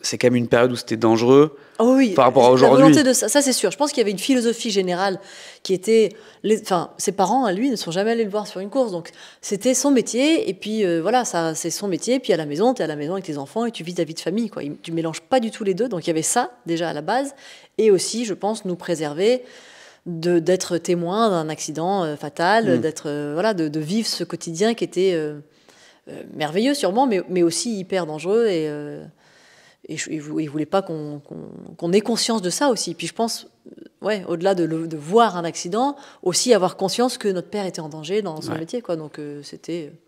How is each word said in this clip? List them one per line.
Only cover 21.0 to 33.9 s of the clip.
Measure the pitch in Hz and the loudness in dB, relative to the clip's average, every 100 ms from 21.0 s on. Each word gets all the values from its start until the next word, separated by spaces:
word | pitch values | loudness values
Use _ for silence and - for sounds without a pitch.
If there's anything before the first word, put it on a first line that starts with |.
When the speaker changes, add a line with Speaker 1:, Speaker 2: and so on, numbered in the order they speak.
| 170 208 226 | 0 0 2
Speaker 2:
d'un | 175 156 | 2 -2
accident, | 156 - 151 175 202 160 | -6 -8 -4 -2 0 -2
euh, | 147 | -4
fatal, | 147 - 170 220 214 120 | -8 -2 2 4 4 2
Speaker 1:
Mm. | |
Speaker 2:
d'être, | 156 151 151 | 0 -4 -6
euh, | 147 147 | -6 -4
voilà, | 151 214 | -2 0
de, | 190 156 | 0 -2
de | 156 | -4
vivre | 151 214 214 | -2 -2 -2
ce | - | -4
quotidien | 170 165 - 165 214 | -6 -8 -10 -2 0
qui | 226 165 | 0 -4
était, | 180 190 | 0 0
euh, | 165 151 147 147 _ _ _ - _ - | 0 -4 -8 -16 _ _ _ -20 _ -18
euh, | - - | -16 -14
merveilleux | - 147 175 254 | -6 -4 0 0
sûrement, | 285 180 214 277 | 0 0 2 2
mais, | 190 - | 0 0
mais | 180 | 2
aussi | 170 165 240 208 | 2 2 -4 -6
hyper | 185 190 160 | -4 -4 -4
dangereux. | 151 170 220 226 | -6 0 2 2
Et, | 170 151 | 0 -2
euh, | 147 147 147 156 - _ _ _ _ _ _ - | -6 -10 -12 -16 -20 _ _ _ _ _ _ -12
et | 156 | -10
je, | - | -8
il | 156 | -8
vou-, | 147 156 | -6 -6
il | 156 | -4
voulait | 151 147 | -4 -2
pas | 196 | -2
qu'on, | 190 160 147 147 | -2 -6 -8 -12
qu'on, | - 160 - - - - | -14 -14 -14 -16 -18 -8
qu'on | 170 | 0
ait | 196 | 2
conscience | 214 226 - 226 | 2 -2 -2 -2
de | 180 | -4
ça | - 285 | 0 0
aussi. | 220 - | 0 -4
Puis | 165 170 | -8 -8
je | |
pense, | - 226 - - _ - | -4 -4 -4 -12 _ -20
euh, | - - | -20 -20